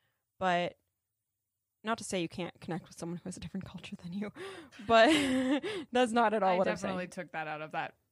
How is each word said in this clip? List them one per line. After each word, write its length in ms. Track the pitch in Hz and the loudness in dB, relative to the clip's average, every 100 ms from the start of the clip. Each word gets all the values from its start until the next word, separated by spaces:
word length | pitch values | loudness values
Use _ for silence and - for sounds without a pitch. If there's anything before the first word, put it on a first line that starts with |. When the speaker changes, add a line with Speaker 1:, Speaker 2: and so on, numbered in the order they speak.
| _ _ _ - | _ _ _ -4
Speaker 1:
But 360 | 190 175 175 - _ _ _ _ _ _ _ _ _ _ 214 | 0 2 0 -6 _ _ _ _ _ _ _ _ _ _ -6
not 120 | 226 | -6
to 60 | 214 | -4
say 160 | 190 | -4
you 80 | 165 | -4
can't 300 | - 175 - | -4 -8 -8
connect 280 | - 160 - | -8 -8 -8
with 100 | - | -12
someone 200 | 170 175 | -8 -8
who 40 | 180 | -10
has 80 | 180 | -12
a 40 | |
different 240 | - 190 - | -10 -10 -10
culture 280 | 180 - 202 | -14 -14 -12
than 100 | 180 | -10
you, 200 | 190 208 285 392 381 | -8 -8 -10 -12 -14
<laughs> 280 | 302 - 214 | -16 -8 4
but 240 | 226 233 | 8 8
<laughs> 800 | 311 277 262 254 285 370 415 285 | 8 4 2 2 0 -2 -6 -2
that's 200 | 240 254 | 2 2
not 220 | 233 226 214 | 4 2 4
at 80 | |
all 120 | 190 185 | 2 4
Speaker 2:
I 40 | |
Speaker 1:
what 80 | 190 | 2
I'm 60 | 180 | 0
Speaker 2:
definitely 280 | 190 185 180 | -4 -4 -6
Speaker 1:
saying. 60 | |
Speaker 2:
took 220 | 185 170 | -10 -10
that 140 | 160 156 | -8 -8
out 140 | 151 | -8
of 100 | 156 | -8
that. 220 | 165 147 - _ | -6 -6 -8 _